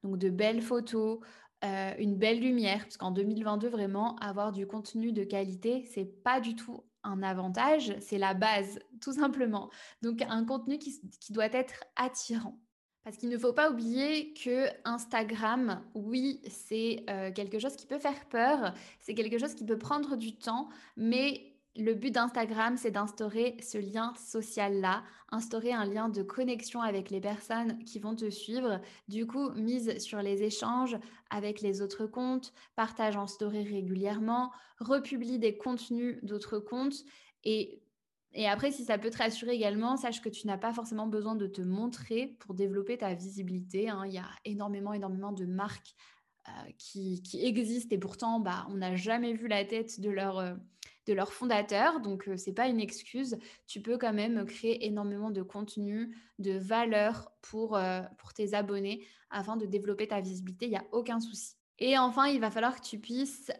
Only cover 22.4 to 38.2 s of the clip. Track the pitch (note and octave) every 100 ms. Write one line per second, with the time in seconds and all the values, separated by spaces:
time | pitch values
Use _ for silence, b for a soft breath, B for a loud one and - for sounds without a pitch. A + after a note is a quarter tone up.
22.4 | A3+ A3 A3+ B3 A#3 G3+ G#3 - G#3+ G#3+
23.4 | A#3+ A#3 - G#3+ G3 A3 A3+ A#3+ - A3+
24.4 | A3 - G3+ G3 F#3+ G3 B B B A3
25.4 | A3+ A3+ A#3 A#3+ G3+ G#3 A3+ G3+ G3 -
26.4 | B3 A#3 A#3 A#3+ A3+ G3 F#3 G3 G3 G#3
27.4 | - A3+ A#3 A3+ - G#3+ G#3+ A3+ G#3+ G3+
28.4 | - A#3+ B3+ F#3+ F#3+ B - G#3 A3+ B3+
29.4 | C#4 - A3 A#3+ A3+ G#3+ - G#3+ G3+ G3
30.4 | G#3+ G#3 A3+ B3 B3+ A3+ B B _ G#3
31.4 | G#3 G#3 G#3 G3 G3+ - A3 A#3+ B3+ B3+
32.4 | B3+ B B - A3 A3+ A3 G#3 G3+ -
33.4 | G#3 G#3 G#3 G3+ F#3 F#3+ G3 G#3 A3 A#3
34.4 | B3+ B B B A#3 C#4 C#4 C4+ A#3 B3+
35.4 | A3 G#3 B3+ B3 A#3 A#3 A#3+ A#3 G3 G#3
36.4 | G3+ G#3+ G#3 B3 C4+ C#4 - B B _
37.4 | - A3 - - _ _ _ _